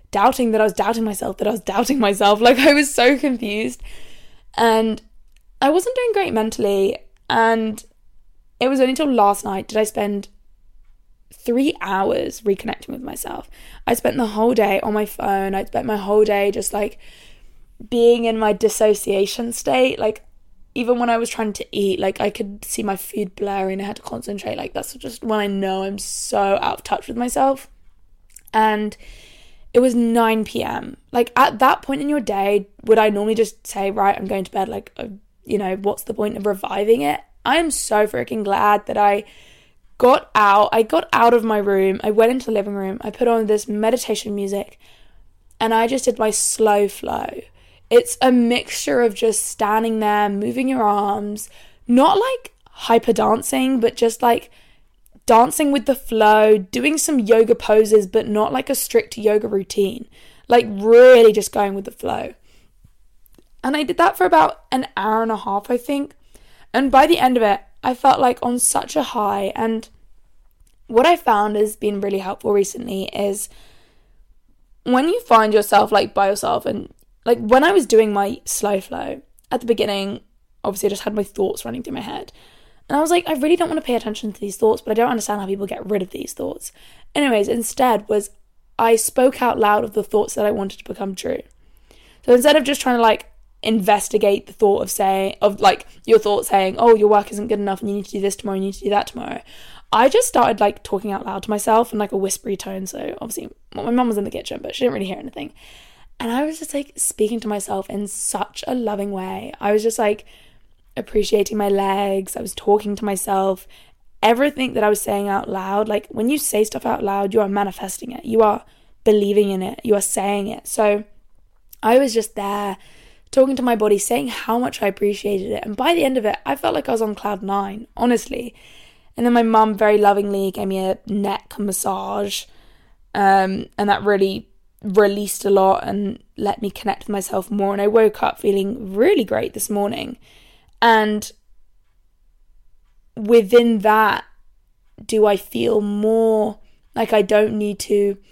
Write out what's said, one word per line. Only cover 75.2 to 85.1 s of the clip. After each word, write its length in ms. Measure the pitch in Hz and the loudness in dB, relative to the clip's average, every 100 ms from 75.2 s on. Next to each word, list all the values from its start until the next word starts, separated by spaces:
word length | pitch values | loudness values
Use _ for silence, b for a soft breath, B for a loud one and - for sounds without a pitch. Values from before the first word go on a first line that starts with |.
| - 226 214 | 4 4 6
yourself, 380 | 214 202 202 208 | 2 4 2 4
like, 200 | 208 214 | 2 0
by 160 | - 196 | 0 0
yourself, 380 | 202 - - - | 0 -2 -2 -4
and, 260 | 208 - _ _ _ | -8 -10 _ _ _
like, 140 | 233 240 | -2 0
when 240 | 214 254 | 4 4
I 80 | 320 | 4
was 160 | 392 233 | 2 4
doing 260 | 220 220 | 4 4
my 280 | 202 202 247 - | 0 -4 -6 -10
slow 340 | - 208 196 | -6 -2 -4
flow 420 | - - - - - _ _ | -6 -10 -10 -12 -16 _ _
at 80 | 247 | -4
the 60 | 233 | 0
beginning, 540 | 226 214 196 196 - - _ _ _ | 0 -2 -4 -6 -10 -16 _ _ _
obviously 240 | - 196 202 | -8 -4 -4
I 20 | |
just 120 | 202 | -4
had 120 | - | -6
my 80 | 214 | -6
thoughts 420 | 196 - 196 - | -6 -4 -4 -4
running 200 | - 247 | -10 -12
through 100 | - | -10
my 60 | - | -10
head. 320 | 202 - - b b b b b - | -10 -12 -14 b b b b b -4
And 80 | 285 | -2
I 60 | |
was 80 | 320 | 2
like, 180 | 349 349 | 0 0
"I 60 | |
really 200 | 302 302 | -2 0
don't 140 | 349 330 | 2 0
want 120 | 311 | -4
to 60 | - | -2
pay 80 | |
attention 380 | 240 220 214 214 | -2 -4 -8 -10
to 80 | 190 | -8
these 160 | 202 - | -10 0
thoughts, 260 | 220 226 | 0 0
but 80 | - | -2
I 40 | |
don't 160 | 220 | 0
understand 300 | 247 | 0